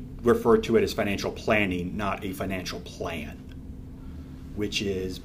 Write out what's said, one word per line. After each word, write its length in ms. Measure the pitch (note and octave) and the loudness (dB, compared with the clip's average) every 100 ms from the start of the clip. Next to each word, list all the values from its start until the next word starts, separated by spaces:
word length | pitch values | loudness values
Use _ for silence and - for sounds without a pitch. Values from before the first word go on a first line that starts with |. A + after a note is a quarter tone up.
| - - | -10 0
refer 360 | A#2+ A2+ A#2+ A2 | 4 6 8 6
to 180 | A2+ A2 | 8 4
it 80 | |
as 100 | F#2+ | 4
financial 380 | - G2+ F#2+ F2+ | 2 0 2 -2
planning, 640 | - - G#2+ G2+ F2+ F2 F#2+ | -2 2 4 4 0 -2 -2
not 260 | G2 F#2+ | -2 -2
a 100 | G2+ | -4
financial 480 | F#2 F#2+ F#2+ F2 F2 | -4 -4 -4 -4 -8
plan, 760 | D2+ - F2+ E2 D2 - - - - - - - - - - - - G2 | -10 -6 -6 -4 -8 -10 -12 -12 -12 -12 -12 -12 -12 -12 -12 -12 -10 -4
which 260 | G2+ - | -2 0
is, 400 | G2+ F#2 F#2 F#2+ | 0 0 -2 -6